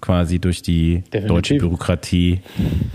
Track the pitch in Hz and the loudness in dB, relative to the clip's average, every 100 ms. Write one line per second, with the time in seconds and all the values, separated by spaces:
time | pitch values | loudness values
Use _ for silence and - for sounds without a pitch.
0 | - 90 85 87 90 85 - 85 82 85 | 0 0 2 0 0 -2 0 2 2 0
1 | - 110 101 85 - 143 87 85 - 87 | -2 -4 0 2 2 0 0 -2 -2 -2
2 | - 87 87 90 - - - 78 - | 0 0 2 0 -4 -4 -2 -2 -4